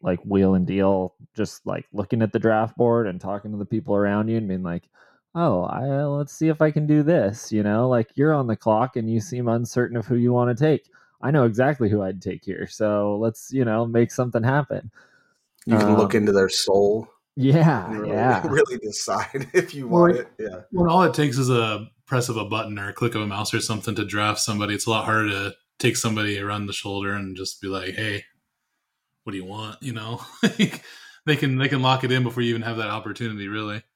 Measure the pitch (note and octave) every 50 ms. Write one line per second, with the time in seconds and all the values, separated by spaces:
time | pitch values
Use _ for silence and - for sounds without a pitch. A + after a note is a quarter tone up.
0 | - F#2 F2+ E2+ - G2+ G2+ G2 G2 F#2+ F#2+ F#2 F2+ - F#2 G2 G2 F#2+ G2 F#2+
1 | F#2 F2+ _ _ - - - - G#2 - - - - G#2 G2 E2+ - _ - G#2
2 | G2+ - - A2+ A2+ G#2 - A2+ G2 A2+ A2 G#2+ A2+ A2+ - - A#2+ A#2 A#2 A#2
3 | A2+ G2+ F2+ F2+ - F#2 G2+ G2+ - G#2+ G#2+ G2+ G2+ - - A2 - - G2+ G2+
4 | G2+ G2+ G2+ G#2 G#2+ A2 A2+ A2+ A2 G2 F#2 F#2 F#2 F2 E2+ F2 _ _ _ _
5 | _ _ _ _ _ _ - E3+ E3+ D#3 G#2 F2+ F2 - - - B2 C#3 C#3 C#3
6 | D3 C#3+ C#3+ C#3+ D3 C#3 - - D#3 D#3+ D#3 D3+ D#3 D#3 D3+ D#3 D3+ D3 D3+ D3+
7 | D3 D3 F3 D#3 G#2+ G2 A2 A2 - - A2+ G#2+ G#2 G#2 G#2 A2 B2 B2+ B2+ A#2
8 | A2+ - - C3 C#3+ D#3 D#3 C#3+ C3+ A#2 A2 - - A2+ G#2+ G#2+ B2 C3 - B2
9 | A2 A2 A2+ A2+ G#2+ - B2 B2 B2 A#2+ A2+ A#2 A#2+ A2+ - B2 B2 G2 A#2+ A#2+
10 | G#2+ - B2+ A#2+ A#2+ A#2+ A#2+ B2 B2 B2 B2 A2+ D3 D#3 D3+ - _ _ _ _
11 | _ _ _ - - B2 D3+ D3+ B2 A#2 G#2 A2 B2+ C#3+ D3+ C3+ A#2+ G2+ G#2 G#2
12 | G2 F#2+ G2 F#2 - F#2+ F2+ D#2+ - G2+ F#2 E2+ G2 G2+ - - A2 G#2 G#2 G#2
13 | G#2 G#2 G#2 G#2 A2 A#2 A2+ - - - - C3+ B2+ A#2 A2 A2+ A#2 A#2+ A2+ A#2
14 | A#2+ A#2 - - B2+ A#2+ - A#2+ A2+ B2 C3+ D3 C#3 - G2+ G2 - A2 _ -
15 | _ _ _ _ _ _ _ _ _ _ _ _ - - A2+ A2 G#2 G#2+ G#2+ G2+
16 | G2+ G2 G#2+ A2 G#2 G#2 G2 G2 F#2+ F#2 - - - - F#2+ G2+ G2+ G2+ G#2+ A2
17 | A2+ - _ _ _ _ - - C3 C3+ C3+ E3 D#3+ E3 C#3+ A2 F2+ F2 A2 G#2+
18 | G#2 G#2+ G#2 G#2+ A2+ C3 A#2+ F#2+ - D#3+ C#3 D3+ D3+ - B2 A#2 G#2+ G#2+ G2+ -
19 | - - G2 G#2 A2 - - C#3 C3+ - - F#3+ - - - C#3+ C3 A#2 F3 F3
20 | F3 F3 E3+ B2 - - _ - A2 G2+ F#2 F2+ - - - F3+ F3 E3+ E3 F#3
21 | F#3 D#3 B2 D3+ D3+ D3 A#2+ C3+ C3 B2 C3 A#2+ A2+ A2 G#2+ G#2 G#2+ - _ _
22 | _ - C#3 B2+ A2+ - A2+ A2 G#2 G2 G#2+ A2 A2 G#2+ G#2 G2+ G2+ G2+ G2 -
23 | B2 A#2 A2 A2 G#2+ G#2 G2 G2+ G#2+ - - A2+ - - A2 G#2+ - - G#2 G#2
24 | G#2 F#2+ G2+ G#2 G#2 G#2+ G#2+ - - - G#2+ G2+ G#2 G#2 G#2 G2+ - A#2 A2+ A2
25 | G#2+ A2+ A2 A2 A2 G#2 G2+ G2 G2 G2+ - _ _ _ _ - - A#2+ A2+ -
26 | - A#2 G#2+ G#2+ G#2 G#2 G2+ G2 G2+ G#2 G#2 G#2 G2+ G2 F#2+ - - G#2 G2 G2
27 | G2 G2 G2+ G2+ G2 F#2+ F#2 F#2 F#2+ F#2 - - - G2 F#2+ F#2+ F#2 F#2+ F#2+ G#2
28 | A2 G#2+ G2+ G2+ - _ _ _ _ _ _ _ _ _ _ _ _ _ _ _
29 | _ _ _ _ - - G2 G2 F2+ F#2 G2+ G#2+ G#2+ G#2+ G#2+ - - C3+ A#2 A2
30 | A2 A2+ A#2+ - - - - - - G#3 - - A3 - - - - - - -
31 | - - - - - D3+ D3+ - D3+ C#3 C3 C3 C3+ C3+ C#3+ C3 B2+ C3 C3 B2+
32 | C3+ B2+ B2+ B2+ B2+ A#2 A#2 B2+ A#2+ A#2 A#2 A2+ A2 A#2 A2+ A2 A2 G#2 G#2 A2
33 | G#2 G#2+ G2+ - A#2+ A2+ G#2+ G2+ G2+ G2 G#2 G#2+ G#2+ G#2+ G#2 G#2+ - _ _